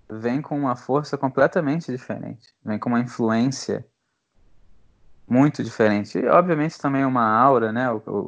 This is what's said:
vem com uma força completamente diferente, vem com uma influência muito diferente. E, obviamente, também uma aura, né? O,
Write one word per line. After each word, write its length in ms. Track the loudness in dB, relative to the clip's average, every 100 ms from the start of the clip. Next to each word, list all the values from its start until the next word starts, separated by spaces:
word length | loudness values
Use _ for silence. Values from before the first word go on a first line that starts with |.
| -16
vem 320 | -6 -4 -4
com 180 | -4 -4
uma 180 | -4 -4
força 420 | -2 -2 -2 -4
completamente 760 | -4 2 2 2 -2 -4 -4
diferente, 640 | -10 -8 -10 -10 -14 _ _
vem 140 | -8 -6
com 100 | -2
uma 120 | -2
influência 880 | -2 -2 0 2 0 -2 -6 -6 -8 _ _ _ _ _ _ -20 _ -20 _ _ -20 -16 0
muito 320 | 4 4 2
diferente. 540 | -6 2 2 2 -2 -2
E, 80 | 2
obviamente, 520 | 2 2 0 -2 -2
também 260 | -2 0 0
uma 200 | 2 2
aura, 460 | 4 6 4 2
né? 180 | -2 -2
O, 120 | -4 -4 -6